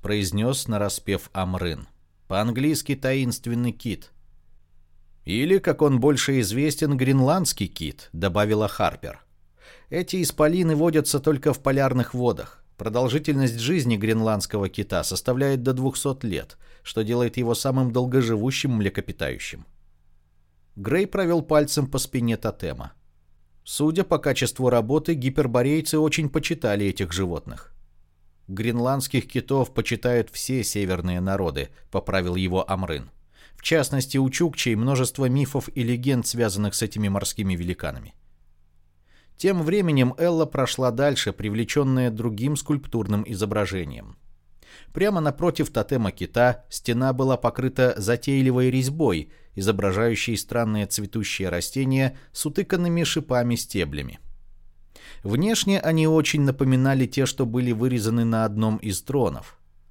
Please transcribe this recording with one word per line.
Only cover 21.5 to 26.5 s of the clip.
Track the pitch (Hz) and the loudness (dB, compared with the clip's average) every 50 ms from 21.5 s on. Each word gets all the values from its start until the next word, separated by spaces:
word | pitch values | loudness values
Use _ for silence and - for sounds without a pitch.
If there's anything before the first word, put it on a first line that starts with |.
| 151 151 147 147 - - 139 135 | 4 4 4 4 2 0 0 0
по | - 127 | 0 -4
спине | - - - 131 117 117 113 | -4 -2 -2 0 0 0 0
тотема. | 107 - 110 101 - - 82 67 60 62 - - _ _ - _ _ _ _ - _ - _ _ - _ | 0 -2 -4 -4 -4 -6 -8 -6 -8 -10 -14 -16 _ _ -20 _ _ _ _ -20 _ -20 _ _ -20 _
«Судя | - - - 143 151 160 180 190 | -12 -4 0 0 2 2 2 2
по | - 170 143 | 2 0 0
качеству | - 147 127 - 131 120 - - 131 127 | 2 0 0 2 0 -2 -2 0 2 4
работы, | 123 120 113 110 135 156 151 - 165 | 4 4 2 2 0 0 2 0 -2
гиперборейцы | 147 120 131 131 - 143 127 113 123 123 135 147 160 156 - - 156 | 0 0 -2 0 0 0 2 2 2 2 4 2 0 0 0 2 2
очень | 156 156 147 - 160 139 | 2 2 2 0 -2 0
почитали | - 160 139 - | -2 -2 -2 -2